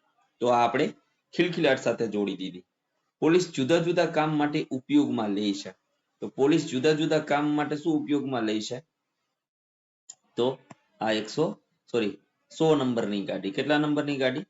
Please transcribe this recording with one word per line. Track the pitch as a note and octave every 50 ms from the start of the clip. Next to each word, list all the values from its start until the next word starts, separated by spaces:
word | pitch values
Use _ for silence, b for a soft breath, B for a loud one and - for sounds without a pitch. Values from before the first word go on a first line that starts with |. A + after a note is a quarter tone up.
| _ _ _ _ _ _ _ _
તો | A#2+ B2
આ | B2 A#2+
આપણે | A#2+ A2+ A2 C3 D#3 G#3+ - - _ _ _ _ _ _ -
ખિલખિલાટ | - F3 F3+ E3+ F3+ D#3+ C#3 C3 B2+ -
સાથે | B2 A#2 - A#2 G#2+
જોડી | G2+ G#2 G2+ G2 F#2+ F2+
દીધી. | F#2+ F#2 F2 F2+ - _ _ _ _ _ _ _ _ _ _ _
પોલીસ | C#3+ D#3 E3+ F3+ F3 -
જુદા | - - C3 C3 E3+ F3 E3
જુદા | E3+ F3 F3 E3+ D#3+ E3
કામ | D#3 D#3 D#3 D#3 D3
માટે | D3 D3 D3+ D#3 - -
ઉપયોગમાં | C3+ C3 - - C#3+ D3 C#3 A#2+ A#2+ A#2 G#2+ G#2 G2
લે | G2+ G#2+ G2+
છે. | G2 - - F#2 - _ _ _ _ _ _ _ _ _
તો | - G2+
પોલીસ | - - C3 C#3+ E3 D#3+ D3 -
જુદા | A#2+ B2+ B2+ D#3 D#3 D3
જુદા | D#3+ D#3+ D#3 D3+ D3+ -
કામ | D3 D3 D3+ D3+ D3
માટે | D3+ D3 C#3+ D3+ D3
શું | - E3+ D#3 D3+
ઉપયોગમાં | - - D3 C#3+ B2+ C3+ C3 A#2+ A2 G#2+
લે | G#2+ A2
છે? | G#2 - B2 C3 - _ _ _ _ _ _ _ _ _ _ _ _ _ _ _ _ _ _ _ _ _ _ _ _ _ - - _ _ _
તો | - A#2+ C3 C3+ - _ _ - - _ _ _ _
આ | G#2+ A2 A2 G#2+
એકસો, | G#2 - - - A#2+ G#2+ G#2 - _ _ _ _ _ _
સોરી, | - A#2 G#2+ G2+ - - _ _ _ _ _ _
સો | - - D#3+ D#3+ D#3
નંબરની | C#3+ C3+ B2+ A#2+ A#2 A2 G2+ G#2 G2+ F#2+ -
ગાડી. | G2 F#2 F#2 G2 - -
કેટલા | C3 C3+ D3+ D3 D3+
નંબરની | D3+ D3 D3 C#3+ D3 C#3+ C3 C3+
ગાડી? | B2+ B2+ D3+ -